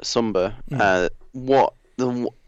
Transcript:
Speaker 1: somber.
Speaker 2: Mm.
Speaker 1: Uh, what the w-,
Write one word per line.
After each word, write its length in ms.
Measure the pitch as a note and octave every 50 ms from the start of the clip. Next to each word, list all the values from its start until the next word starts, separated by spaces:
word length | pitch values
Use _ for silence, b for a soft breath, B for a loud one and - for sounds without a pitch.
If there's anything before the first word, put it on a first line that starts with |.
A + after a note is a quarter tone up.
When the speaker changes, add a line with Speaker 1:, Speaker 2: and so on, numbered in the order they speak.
Speaker 1:
somber. 520 | - - - A#2+ A#2 G#2+ G2 F#2 F2+ G#2 A#2 - - -
Speaker 2:
Mm. 100 | C#3+ B2
Speaker 1:
Uh, 280 | G#2 F#2+ F#2 F2+ F2+ - - - - -
what 420 | - C3 B2+ C3 C3+ C3 F#2 - - _ _ _ - -
the 80 | B2+
w-, 240 | B2 B2 B2 A#2+ - - _ _